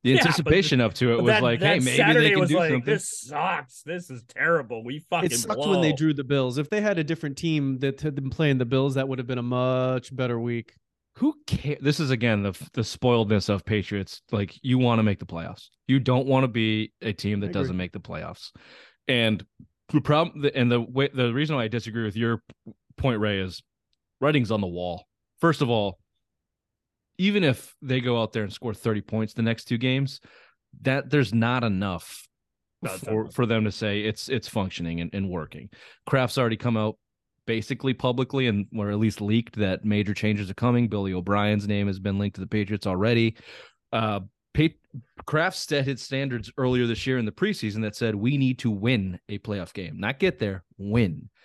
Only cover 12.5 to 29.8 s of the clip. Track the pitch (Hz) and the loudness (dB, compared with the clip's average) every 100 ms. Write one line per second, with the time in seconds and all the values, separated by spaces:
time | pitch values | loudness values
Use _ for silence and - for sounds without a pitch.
12.5 | - - - 107 - 127 117 104 107 - | -6 -10 -6 -6 0 2 4 4 2 2
13.5 | 98 - 107 - 101 92 - - 104 101 | -2 0 -2 -2 -6 -6 -12 -6 -4 -4
14.5 | - 131 127 123 113 107 95 85 82 82 | -6 0 2 4 4 2 0 -6 -10 -10
15.5 | - - _ - 135 120 127 135 131 131 | -14 -20 _ 0 2 4 2 4 2 2
16.5 | 113 110 107 107 _ 113 101 101 101 101 | 0 0 0 -4 _ -6 -4 -2 -2 -2
17.5 | 98 90 90 90 95 - 78 80 - - | -2 -2 -2 -6 -8 -12 -12 -10 -14 -20
18.5 | - - - - _ - 123 113 107 - | -20 -20 -20 -20 _ -2 2 2 0 -6
19.5 | _ - _ - 151 - 151 170 147 139 | _ -20 _ -2 0 4 2 2 0 -2
20.5 | 135 120 120 113 127 139 131 120 123 151 | 2 2 2 0 -2 -2 0 0 0 -2
21.5 | 139 110 117 113 113 110 110 117 113 _ | -2 -2 -4 -4 -4 -4 -2 0 -2 _
22.5 | - - - _ - 135 110 107 98 92 | -20 -20 -20 _ -4 -2 0 0 -2 -4
23.5 | - _ _ _ _ _ - 143 151 104 | -10 _ _ _ _ _ -2 2 2 2
24.5 | 107 92 87 90 85 _ _ _ - 165 | 0 -2 -4 -6 -8 _ _ _ 0 0
25.5 | - 123 113 101 - _ _ _ _ _ | 2 2 2 0 -6 _ _ _ _ _
26.5 | _ _ _ _ _ _ - 196 208 156 | _ _ _ _ _ _ -2 2 4 2
27.5 | 120 - _ 135 127 123 117 110 113 101 | 0 -6 _ -2 -2 0 0 0 -2 -4
28.5 | - 120 101 113 107 - 110 110 - 113 | -6 -8 -4 -2 -2 -2 -4 -4 -2 -2
29.5 | 113 - 117 | -2 -4 -2